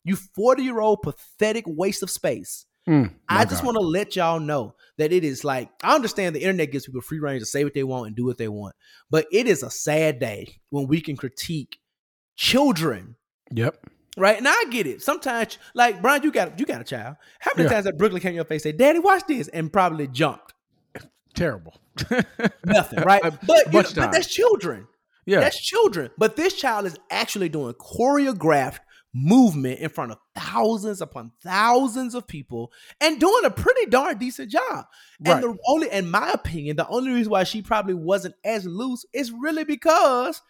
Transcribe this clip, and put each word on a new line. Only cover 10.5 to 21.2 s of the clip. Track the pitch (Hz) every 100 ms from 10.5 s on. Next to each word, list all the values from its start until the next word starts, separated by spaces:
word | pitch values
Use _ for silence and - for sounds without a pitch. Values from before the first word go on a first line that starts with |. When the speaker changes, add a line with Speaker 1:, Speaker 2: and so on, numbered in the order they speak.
| - -
Speaker 1:
when | 143 135
we | 160
can | 160 139
critique | 127 - - 160 - - _ _ _ _ _ -
children. | - 254 285 170 160 101 95 117 _ _ -
Speaker 2:
Yep. | 113 123 - - _ _ -
Speaker 1:
Right? | 190 214
And | 262
I | 415 349
get | 233 156
it. | 110
Sometimes, | - 302 269 233 220 - -
like, | 240 240 185
Brian, | 226 285
you | 302
got, | 254 175 165
you | 277
got | 120
a |
child. | 117 123 110 151 _ -
How | - -
many | 147
Speaker 2:
Yeah. |
Speaker 1:
times | 220 196
that | 160
Brooklyn | 208 180
came | 180
in | 170
your |
face, | 156 156
say, | 156
"Daddy, | 156 269 339
watch | 381 381 -
this," | 262 -
and | 165 160
probably | 208 180 160 139
jumped? | 127 156 - _ _ _ _ _ - - _